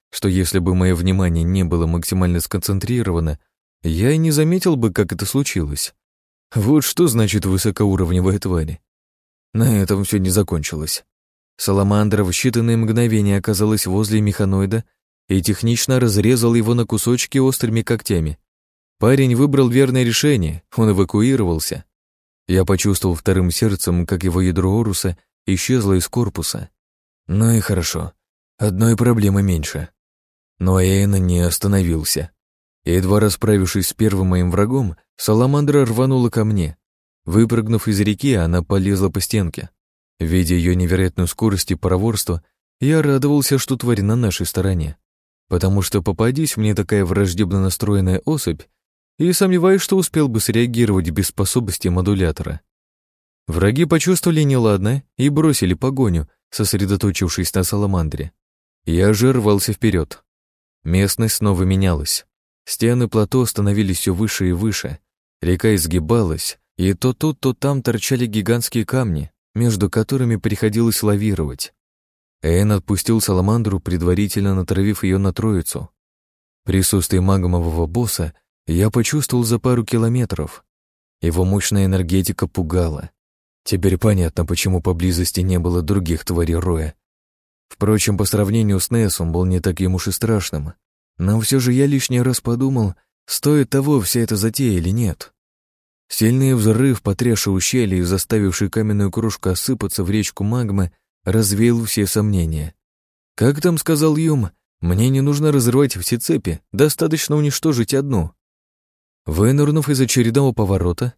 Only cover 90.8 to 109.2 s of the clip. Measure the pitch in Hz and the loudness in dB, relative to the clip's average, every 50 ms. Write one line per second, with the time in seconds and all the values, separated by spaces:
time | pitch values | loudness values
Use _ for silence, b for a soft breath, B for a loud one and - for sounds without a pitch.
90.8 | _ _ _ _ _ _ _ - 90 95 107 113 110 - 135 135 120 127 123 131 | _ _ _ _ _ _ _ -4 -2 0 0 0 0 0 0 0 2 2 2 2
91.8 | 139 143 143 135 - - 127 123 123 131 123 - - 117 117 123 135 135 135 120 | 2 2 2 0 -2 0 0 0 0 0 -2 -2 -2 -4 -2 -2 0 0 0 0
92.8 | 107 95 - _ _ _ _ _ _ - - - - 143 151 147 131 - - 139 | 0 -2 -4 _ _ _ _ _ _ -10 -6 -2 0 2 2 2 2 2 0 -2
93.8 | 135 151 147 127 92 - - 120 113 - 120 98 104 113 107 - 135 120 98 90 | 0 2 2 0 0 0 -2 -2 0 0 -2 -2 -2 -2 -2 0 0 0 0 0
94.8 | 82 90 101 120 120 92 73 - - - _ _ _ _ _ _ _ _ _ _ | 0 0 -2 -2 -2 -2 -4 -8 -12 -20 _ _ _ _ _ _ _ _ _ _
95.8 | _ _ _ _ _ - - - 110 113 123 131 135 135 131 117 104 110 107 110 | _ _ _ _ _ -8 -2 0 2 2 2 2 2 2 2 2 2 2 2 4
96.8 | 135 139 120 - - 101 98 - 120 120 113 - - 104 95 92 - - - 127 | 2 2 0 0 -2 -4 -2 0 0 0 0 0 0 0 -2 -2 -2 0 0 0
97.8 | 117 98 95 90 87 87 98 92 - - 113 107 101 95 87 - 101 92 - 110 | 0 0 0 0 0 0 0 -2 -2 0 0 2 2 0 0 -2 -2 -2 -2 -2
98.8 | 107 107 104 101 101 98 - 117 113 110 - - - 95 90 - - - 131 - | 0 0 0 0 0 -2 -2 -2 -2 -4 -4 -4 -2 -2 -2 -2 -2 -4 -2 -2
99.8 | 104 95 - - 92 90 101 110 98 - - - 98 104 120 127 120 104 98 98 | -4 -4 -4 -4 -2 0 0 -2 -2 -2 -4 -4 -4 -2 -2 -2 -2 -2 0 -2
100.8 | 92 85 - _ _ _ _ _ - - 113 113 110 98 104 101 117 120 120 117 | -2 -2 -6 _ _ _ _ _ -4 0 0 2 2 2 2 2 2 2 2 0
101.8 | 113 104 - 110 101 92 - 107 107 107 101 92 82 80 80 76 73 - - _ | -2 -2 -2 -2 -2 0 0 0 0 0 0 0 0 0 -2 -4 -6 -8 -12 _
102.8 | _ _ _ _ _ _ _ _ _ _ - - 110 131 143 151 170 180 170 151 | _ _ _ _ _ _ _ _ _ _ -4 0 0 0 2 2 0 0 0 0
103.8 | - - 160 147 156 156 147 156 160 160 151 135 104 85 - _ _ _ _ - | 0 0 0 2 2 2 2 2 0 0 0 0 -2 -4 -8 _ _ _ _ -6
104.8 | 85 87 90 101 117 131 135 135 135 147 143 143 156 156 147 135 117 120 117 135 | -2 0 0 2 2 2 2 2 0 0 0 0 2 2 2 2 2 4 4 4
105.8 | 143 123 - 92 90 - 127 117 - - 165 - - 87 80 - _ _ - 98 | 2 2 0 -4 -4 -4 -4 -4 -2 -2 -2 -2 -2 -4 -6 -6 _ _ 0 2
106.8 | 143 151 - - 165 160 160 156 - - 147 151 151 147 139 - - 160 139 120 | 2 2 2 0 -2 -2 -2 -2 -2 -2 0 0 0 0 -2 -2 0 0 0 0
107.8 | 110 - 135 135 143 139 131 92 80 82 - _ _ _ _ _ _ _ _ _ | 0 0 0 -2 -2 0 -2 -2 -2 -4 -8 _ _ _ _ _ _ _ _ _
108.8 | _ _ _ _ _ _ _ _ | _ _ _ _ _ _ _ _